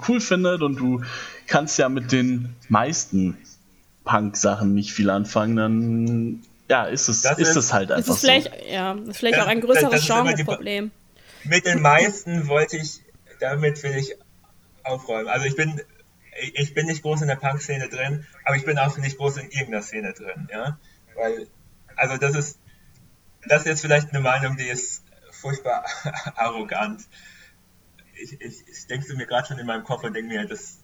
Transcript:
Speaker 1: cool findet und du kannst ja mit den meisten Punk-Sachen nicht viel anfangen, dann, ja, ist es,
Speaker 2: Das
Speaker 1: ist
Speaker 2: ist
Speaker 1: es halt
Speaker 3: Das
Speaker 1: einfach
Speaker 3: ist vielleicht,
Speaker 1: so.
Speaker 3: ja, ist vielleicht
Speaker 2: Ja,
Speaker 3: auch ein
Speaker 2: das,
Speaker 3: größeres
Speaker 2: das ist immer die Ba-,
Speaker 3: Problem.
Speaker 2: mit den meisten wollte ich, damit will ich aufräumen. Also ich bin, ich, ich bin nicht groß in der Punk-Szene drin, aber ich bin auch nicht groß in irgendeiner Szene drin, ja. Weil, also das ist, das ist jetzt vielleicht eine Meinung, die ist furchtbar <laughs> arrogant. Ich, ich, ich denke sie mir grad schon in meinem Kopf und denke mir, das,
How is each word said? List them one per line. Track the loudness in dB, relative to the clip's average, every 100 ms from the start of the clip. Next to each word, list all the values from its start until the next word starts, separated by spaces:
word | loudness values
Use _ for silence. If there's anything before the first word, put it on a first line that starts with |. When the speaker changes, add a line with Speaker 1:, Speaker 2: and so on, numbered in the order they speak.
| 0
Speaker 1:
cool | 0
findet | 2 2 2 2
und | 0 0
du | 0 0 -4 -10 -12 -12 0
kannst | 0 2 2
ja | 2
mit | 2 2
den | 2 4 0 -4 -6 2
meisten | 4 4 -2 -2 0 0 -2 -12 -20 _ _ _ _
Punk-Sachen | 0 0 0 2 2 2 2 2
nicht | 0
viel | 2 4
anfangen, | 2 2 0 2 2
dann, | 2 2 2 2 2 0 -2 -6 -14 _ 0
ja, | 2 2
ist | 0 0
es, | 2
Speaker 2:
Das | 2 4
Speaker 1:
ist | 4
Speaker 2:
ist | 4
Speaker 1:
es | 4
halt | 2 2
Speaker 3:
Das | 0
Speaker 1:
einfach | 2
Speaker 3:
ist | 4
vielleicht, | 6 4 2
Speaker 1:
so. | -8 -8
Speaker 3:
ja, | -4 -4
ist | -6 -8 -2
vielleicht | 2 2
Speaker 2:
Ja, |
Speaker 3:
auch | 2
ein | 2
Speaker 2:
das, | 4
Speaker 3:
größeres | 6 6
Speaker 2:
das | 4
ist | 4
immer | 4 4
die | 2
Ba-, | 0 -4
Speaker 3:
Problem. | -4 -4 -4 -10 _ _ -20 -12
Speaker 2:
mit | 0 2 2
den | 4
meisten | 6 6 6 0 -4 -2 2
wollte | 2 2 -2
ich, | -8 -12 _ -20 -18 -6
damit | -2 0 0 0
will | -4 -4
ich | -6 -10 _ _ _ _ _ _
aufräumen. | -8 -6 -4 -4 -2
Also | -2 0
ich | 0
bin, | -2 -4 -12 _ _ _ -18 -12
ich, | -8 -4
ich | -4
bin | -2 -2
nicht | -2
groß | -2 0
in | 0
der | -2
Punk-Szene | -2 -4 -4 -6 -6
drin, | -6 -4 -6 -8 -6
aber | -2 0
ich | 0
bin | 2
auch | 2 0
nicht | -4 -2
groß | -4 -4
in | -8
irgendeiner | -6 -4 -6
Szene | -6 -8 -10
drin, | -10 -12 -12 -10
ja. | -8 -6 -8 -14 _ _ -4
Weil, | -2 -4 -8 -20 -20 -20 -8 -2
also | 0 0
das | 0 0
ist, | -4 -10 -20 -20 -20 -20 -20 _ _ -8 2
das | 2
ist | 2
jetzt | -2
vielleicht | 2 2 2
eine | 0
Meinung, | 2 2 0 -4
die | -6
ist | -6 -8 -10 -16 -20 -20
furchtbar | -12 -8 -4 -2 -2 -4 -8 -8
<laughs> | -8 -8 -4
arrogant. | -4 -4 -4 -4 -4 -6 -16 -20 -20 -20 -20 _ _ _ _ _ -20 -18
Ich, | -18 -16
ich, | -16 -18 -20
ich | -18 -10
denke | -10 -8
sie | -10
mir | -2
grad | -2 -2
schon | -6
in | -6
meinem | -6
Kopf | -6 -6
und | -6
denke | -8 -6
mir, | -6 -6
das, | -8 -14 -20